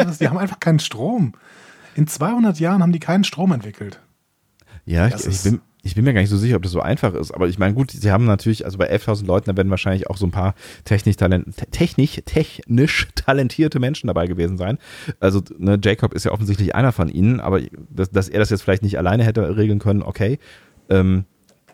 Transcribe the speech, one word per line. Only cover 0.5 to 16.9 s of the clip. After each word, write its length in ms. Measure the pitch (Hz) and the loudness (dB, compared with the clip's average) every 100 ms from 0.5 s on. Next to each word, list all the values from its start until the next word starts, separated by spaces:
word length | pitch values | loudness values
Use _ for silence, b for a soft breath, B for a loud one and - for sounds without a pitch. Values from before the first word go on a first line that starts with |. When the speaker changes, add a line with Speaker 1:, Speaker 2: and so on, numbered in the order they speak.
| 196 | -4
Speaker 2:
keinen 200 | - 156 | 2 2
Strom. 540 | - 107 139 247 139 - B B B B B | 0 -4 -4 0 -2 -4 B B B B B
In 140 | - 156 | -2 -2
zweihundert 520 | - 151 240 226 156 | 0 -2 2 2 2
Jahren 220 | 165 196 | 0 2
haben 100 | 175 | 2
die 60 | 170 | 2
keinen 240 | - 180 202 | 0 0 0
Strom 260 | - 185 | 0 0
entwickelt. 480 | 143 107 - 104 - _ _ _ _ _ _ b 87 - | 0 -4 -12 -14 -14 _ _ _ _ _ _ b -20 -2
Speaker 1:
Ja, 200 | 85 98 | 2 2
ich, 80 | |
Speaker 2:
Das 140 | - - | 2 -2
Speaker 1:
ich 80 | 95 | 0
Speaker 2:
ist 80 | |
Speaker 1:
bin, 180 | 95 117 - _ | 0 0 -2 _
ich 100 | 98 | -6
bin 100 | 92 | 0
mir 100 | 127 117 | 2 4
gar 60 | |
nicht 100 | 98 | 2
so 60 | 104 | 2
sicher, 180 | 113 110 | 2 0
ob 80 | |
das 80 | 90 | 0
so 80 | 87 | -2
einfach 320 | - 135 117 | -2 0 0
ist. 180 | 85 78 | -2 -6
Aber 160 | - 87 | -2 -2
ich 120 | 95 | 2
meine, 160 | 95 104 | 0 0
gut, 160 | 135 | -2
sie 200 | 87 101 | -2 2
haben 140 | 98 120 | 4 4
natürlich, 400 | 101 - 107 - | 2 2 -2 -4
also 140 | 95 | -2
bei 60 | 90 | 0
elftausend 420 | 101 - 104 98 | 0 0 -2 0
Leuten, 240 | 92 - | 0 0
da 40 | 95 | 0
werden 140 | 95 | 0
wahrscheinlich 400 | 92 - 95 - | 0 0 -2 -2
auch 80 | 95 | -2
so 80 | 95 | -2
ein 60 | |
paar 240 | 95 92 - B B | 0 -2 -4 B B
technisch 340 | - 101 - 98 | -2 0 2 2
talent-, 380 | 92 90 - - - | 2 2 -2 -10 -10
technisch, 520 | - 170 - 135 - - | -2 0 2 0 -2 -4
technisch 840 | - 160 - - 117 147 - - | -2 -2 -6 -2 2 2 0 -4
talentierte 640 | - - 139 127 - 156 147 | -4 0 0 0 0 0 0
Menschen 280 | 127 151 123 | -2 -4 -4
dabei 180 | 87 87 | -2 -2
gewesen 320 | 87 85 92 | 0 -2 -2
sein. 220 | 92 131 B B B - | -4 -4 B B B -2
Also, 240 | 98 98 - - | 0 0 -2 -2
ne, 180 | 92 101 | 0 2
Jacob 320 | 101 110 113 - | 2 0 0 -2
ist 80 | |
ja 80 | 104 | -2
offensichtlich 420 | 101 104 98 92 | -2 -2 0 0
einer 180 | - 127 | 2 0